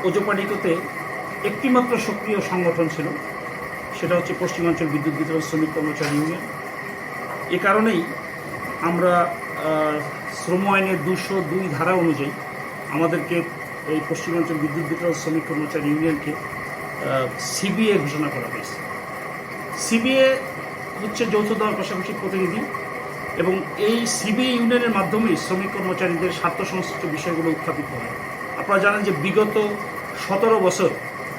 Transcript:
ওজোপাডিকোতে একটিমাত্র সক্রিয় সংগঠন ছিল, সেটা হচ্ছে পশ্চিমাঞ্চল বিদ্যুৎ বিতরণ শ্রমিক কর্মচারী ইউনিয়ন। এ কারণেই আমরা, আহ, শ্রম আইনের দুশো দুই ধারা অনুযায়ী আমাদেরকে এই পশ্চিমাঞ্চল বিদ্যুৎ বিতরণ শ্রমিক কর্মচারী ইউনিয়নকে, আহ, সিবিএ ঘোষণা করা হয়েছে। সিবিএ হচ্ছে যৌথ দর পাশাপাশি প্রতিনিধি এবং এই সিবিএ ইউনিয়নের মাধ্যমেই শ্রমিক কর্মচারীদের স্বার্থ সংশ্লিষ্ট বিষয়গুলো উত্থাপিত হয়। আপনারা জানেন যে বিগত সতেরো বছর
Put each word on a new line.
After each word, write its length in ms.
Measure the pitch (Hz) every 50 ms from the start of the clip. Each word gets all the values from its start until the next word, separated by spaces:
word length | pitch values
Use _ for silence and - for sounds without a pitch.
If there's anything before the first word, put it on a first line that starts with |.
| 170
ওজোপাডিকোতে 720 | 185 - 208 202 208 196 190 190 208 208 180 - 180 165 165 - - - - - - - - - - - - -
একটিমাত্র 540 | 208 - - - 254 247 247 247 247 240
সক্রিয় 440 | - - - 202 202 - 214 208 196 - -
সংগঠন 400 | 185 180 180 170 165 170 165 156 -
ছিল, 100 | - 147 - - - - - - - - - - - - - - - - - - -
সেটা 160 | 175 160 180
হচ্ছে 180 | 175 175 - - -
পশ্চিমাঞ্চল 460 | 180 170 - - 170 170 156 165 165
বিদ্যুৎ 280 | 151 143 147 143 160 143
বিতরণ 280 | 139 156 151 160 160
শ্রমিক 280 | 156 - 165 156 156 151 -
কর্মচারী 400 | 160 151 151 143 - 156 143 147
ইউনিয়ন। 260 | 147 156 160 175 180 - - - - - - - - - - - - - - - - - - - - - -
এ 80 | 175
কারণেই 460 | 175 190 196 196 214 220 226 196 165 170 - - - - - - - - - - - - - - -
আমরা, 300 | 165 170 175 170 180 180
আহ, 880 | 175 175 175 - - - - - - - 156 156 156 156 156 151 151 151 147 151 - - - - -
শ্রম 400 | - - 165 180 185 196 202 196
আইনের 300 | 196 190 190 185 160 143
দুশো 380 | 175 185 175 - - 196 190 165 147
দুই 200 | 165 190 190 175 143
ধারা 160 | 131 160 180 185
অনুযায়ী 380 | 180 170 165 143 135 139 - - - - - - - - - - - - -
আমাদেরকে 520 | 143 151 165 165 175 165 - - 175 170 - - - - - - - - -
এই 120 | 147 156 156 151 -
পশ্চিমাঞ্চল 440 | 165 - - 175 165 170 160 156 165
বিদ্যুৎ 320 | 151 147 151 143 170 160
বিতরণ 280 | 143 165 160 175 170 160
শ্রমিক 300 | - - 160 156 160 -
কর্মচারী 420 | - 156 147 151 143 - 156 143 147
ইউনিয়নকে, 420 | 151 156 160 165 151 147 - 151
আহ, 960 | 147 - - - - - - - - - - - - - - 135 135 131 127 123 - -
সিবিএ 580 | - - - - 190 196 175 214 220 214 196
ঘোষণা 300 | 175 143 143 151 151 151
করা 200 | 143 - - - - -
হয়েছে। 200 | - - - - - - - - - - - - - - - - - - - - - - - -
সিবিএ 580 | - - - 226 226 233 262 262 269 262 262 262 - - - - - - - - - - - - 185 202
হচ্ছে 220 | 214 - - 233
যৌথ 220 | 214 214 208 214
দর 260 | 208 220 190 214 208 -
পাশাপাশি 360 | - 185 - 196 185 185 - 190 -
প্রতিনিধি 400 | 190 185 190 190 185 170 180 226 294 - - - - - - - - - - - - - -
এবং 240 | - - 185 185 190 - 147 -
এই 300 | 190 208 214 233 233 233
সিবিএ 420 | - - - - 214 208 247 254 262
ইউনিয়নের 400 | 247 233 233 226 247 240 240 233
মাধ্যমেই 480 | 208 196 180 160 220 214 233 208 160
শ্রমিক 340 | - - - 190 185 196 -
কর্মচারীদের 600 | - 196 185 185 180 - 190 180 170 160 185 180
স্বার্থ 260 | 165 - - 170 -
সংশ্লিষ্ট 480 | - 190 - 175 185 175 - - - -
বিষয়গুলো 440 | 165 156 147 - 180 170 160 160 165
উত্থাপিত 360 | 156 156 - 165 139 151 143
হয়। 240 | - - - - - - - - - - - - - - -
আপনারা 200 | - - 202 190
জানেন 220 | 196 202 208 208
যে 100 | 202 196
বিগত 560 | 175 143 147 - 165 214 214 208 208 220 208 208 208 - - - - - - - - - -
সতেরো 320 | - 196 196 233 226 226 208
বছর 300 | 185 175 - - 185 - - - - - - - - - -